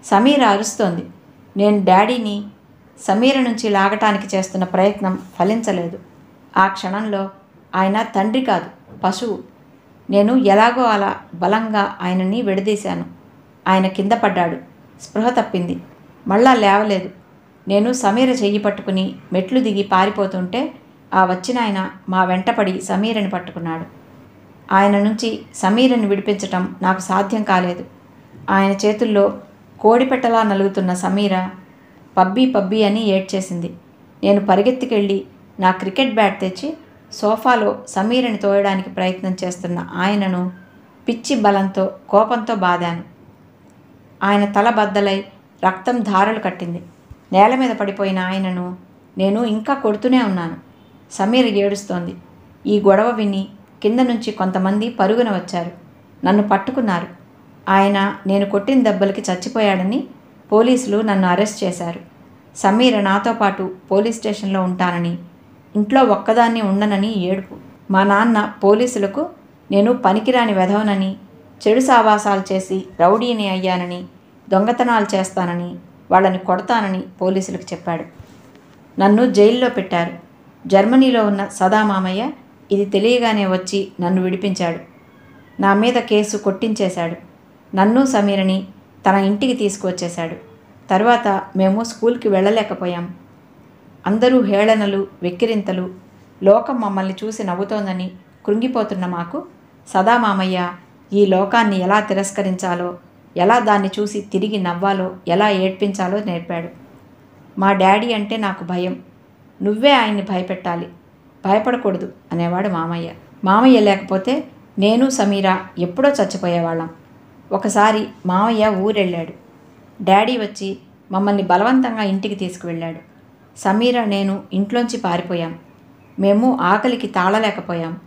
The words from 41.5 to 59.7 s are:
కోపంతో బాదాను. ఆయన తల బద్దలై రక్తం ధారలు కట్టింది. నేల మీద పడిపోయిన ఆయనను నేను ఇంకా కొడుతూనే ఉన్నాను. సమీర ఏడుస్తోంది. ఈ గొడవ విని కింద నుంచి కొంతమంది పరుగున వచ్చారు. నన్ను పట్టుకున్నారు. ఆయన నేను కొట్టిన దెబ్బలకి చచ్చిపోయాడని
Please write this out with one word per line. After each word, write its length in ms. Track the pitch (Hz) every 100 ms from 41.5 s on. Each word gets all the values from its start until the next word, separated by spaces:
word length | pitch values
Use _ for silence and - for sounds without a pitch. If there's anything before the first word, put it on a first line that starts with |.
| 202 190 190 190 - -
కోపంతో 460 | 202 214 240 220 220
బాదాను. 480 | 180 175 175 170 - - - _ _ _ _ _ _ - _ -
ఆయన 280 | 196 202 202
తల 180 | 202 214
బద్దలై 560 | 220 208 202 202 196 196 - _ _ 185
రక్తం 360 | 185 - 247
ధారలు 380 | 202 190 202 220
కట్టింది. 420 | 196 180 175 175 - - _ - _
నేల 240 | 190 214 262
మీద 140 | 262
పడిపోయిన 500 | 214 202 196 196 190
ఆయనను 560 | 185 190 190 180 180 180 - - _ -
నేను 260 | 190 208
ఇంకా 300 | 240 214 220
కొడుతూనే 480 | 277 226 - 254 254
ఉన్నాను. 340 | 220 185 165 - - - - - -
సమీర 340 | - 196 247 240
ఏడుస్తోంది. 680 | 202 202 202 - 180 175 185 - - - - -
ఈ 140 | 208
గొడవ 300 | 202 196 226
విని 380 | 220 208 196 196 - - -
కింద 160 | 254 247
నుంచి 320 | 254 226 226
కొంతమంది 580 | 214 190 185 185 208 233
పరుగున 400 | 233 190 226 240
వచ్చారు. 420 | 190 170 180 170 - - - - - -
నన్ను 220 | 202 208
పట్టుకున్నారు. 600 | 196 226 262 226 175 175 - - - - - -
ఆయన 460 | 190 196 202 196 - 196
నేను 180 | 196 202
కొట్టిన 340 | 202 196 269
దెబ్బలకి 380 | 226 190 196 196
చచ్చిపోయాడని 840 | 202 180 - 233 214